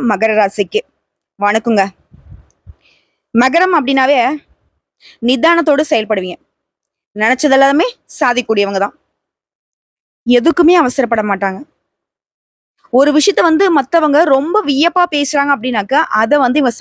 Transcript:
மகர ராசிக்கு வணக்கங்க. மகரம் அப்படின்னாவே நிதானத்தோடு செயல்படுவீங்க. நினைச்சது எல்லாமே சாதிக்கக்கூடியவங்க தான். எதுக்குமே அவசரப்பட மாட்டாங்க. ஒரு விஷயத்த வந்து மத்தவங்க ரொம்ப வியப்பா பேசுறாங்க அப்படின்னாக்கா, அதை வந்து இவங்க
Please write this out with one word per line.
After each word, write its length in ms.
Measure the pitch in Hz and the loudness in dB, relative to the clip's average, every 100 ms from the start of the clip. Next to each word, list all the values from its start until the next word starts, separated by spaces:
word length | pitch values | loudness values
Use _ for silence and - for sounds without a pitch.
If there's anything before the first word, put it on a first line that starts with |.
| 240 | 0
மகர 200 | 196 220 | 0 0
ராசிக்கு 460 | 214 196 - 185 - - _ _ _ _ - | 2 0 0 -4 -4 -6 _ _ _ _ -4
வணக்கங்க. 440 | 202 214 233 214 190 - _ - - - - _ - - _ _ _ _ _ | -2 0 0 0 -2 -6 _ -20 -20 -20 -20 _ -20 -20 _ _ _ _ _
மகரம் 400 | 226 262 320 381 339 | 0 2 2 0 0
அப்படின்னாவே 420 | 247 269 262 277 240 302 _ _ _ _ _ _ - - 233 | 0 0 2 2 0 -4 _ _ _ _ _ _ -20 -6 -2
நிதானத்தோடு 540 | 254 320 339 311 277 302 | 2 2 2 2 0 0
செயல்படுவீங்க. 460 | 233 214 202 185 - _ _ _ _ _ _ _ 208 | -2 -2 -4 -6 -12 _ _ _ _ _ _ _ -4
நினைச்சது 400 | 214 254 285 262 | -2 0 0 2
எல்லாமே 300 | 269 285 494 - - - | 2 2 -2 -6 -12 -4
சாதிக்கக்கூடியவங்க 600 | 262 240 - 214 202 196 | -2 -2 -2 -2 -2 -2
தான். 100 | 196 - _ _ _ _ _ _ _ _ _ _ _ _ 233 | -4 -8 _ _ _ _ _ _ _ _ _ _ _ _ -2
எதுக்குமே 500 | 240 233 269 330 359 | 0 2 2 4 4
அவசரப்பட 420 | 254 262 233 220 208 | 2 -2 -2 -2 -2
மாட்டாங்க. 300 | 190 196 190 294 _ _ _ _ _ _ _ _ _ _ _ _ | -2 -4 -6 -14 _ _ _ _ _ _ _ _ _ _ _ _
ஒரு 200 | 247 294 294 | 2 2 2
விஷயத்த 240 | 403 339 339 | 0 0 2
வந்து 220 | 320 381 | 2 2
மத்தவங்க 540 | 311 262 339 302 277 | 0 0 0 2 2
ரொம்ப 400 | 330 269 302 403 294 | 2 0 0 -2 -2
வியப்பா 340 | 269 320 359 349 294 | 0 0 0 -2 -2
பேசுறாங்க 360 | 285 285 285 269 | -2 -2 -2 -2
அப்படின்னாக்கா, 460 | 247 233 202 277 - 214 | -2 -4 -2 -2 -2 -2
அதை 160 | 220 294 | 0 2
வந்து 220 | 254 294 | 2 0
இவங்க 160 | 262 - | 0 0